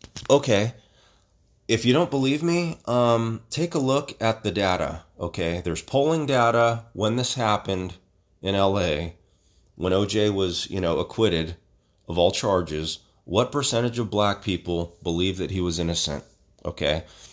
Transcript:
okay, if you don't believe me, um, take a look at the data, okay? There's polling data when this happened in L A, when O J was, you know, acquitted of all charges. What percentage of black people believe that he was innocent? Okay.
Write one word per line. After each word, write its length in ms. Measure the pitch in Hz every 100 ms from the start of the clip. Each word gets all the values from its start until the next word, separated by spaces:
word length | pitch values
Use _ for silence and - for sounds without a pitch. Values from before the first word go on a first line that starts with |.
| - - -
okay, 460 | 139 139 101 110 - _ _ _ _ _ _ _ _ -
if 180 | 113 117
you 80 |
don't 160 | 131 175
believe 320 | 139 135 147
me, 380 | 170 170 170 - -
um, 560 | 123 120 117 113 113 -
take 240 | - 170 165
a 40 |
look 400 | 131 135 143 -
at 220 | 113 110
the 100 | 104
data, 520 | 92 98 92 76 82 - -
okay? 420 | 87 - 85 87
There's 200 | 87 82
polling 420 | - 135 147 165 143
data 600 | 131 117 117 117 117 -
when 240 | - 107 120
this 180 | 120 -
happened 580 | 110 104 - 95 92 87 _ _ _ _
in 140 | 95 98
L 240 | 98 101
A, 360 | 87 76 82 - _ _ _ _ _ -
when 180 | 90
O 140 | 92 101
J 240 | 107 104
was, 360 | 98 95 85 -
you 100 | 98
know, 160 | 87 76
acquitted 580 | - - 110 82 80 85 _ _ _ _ -
of 80 | 82
all 140 | 87
charges. 680 | - 113 92 82 76 80 - _ _
What 280 | - 92 127
percentage 480 | 143 135 117 120 117
of 100 | 110
black 320 | 101 104 98
people 560 | - 87 - 85 85 -
believe 340 | - 85 92 90
that 140 | 90
he 100 | 95
was 160 | 90 82
innocent? 460 | 85 82 - 71 - _ _ _ -
Okay. 380 | 82 76 78 - - -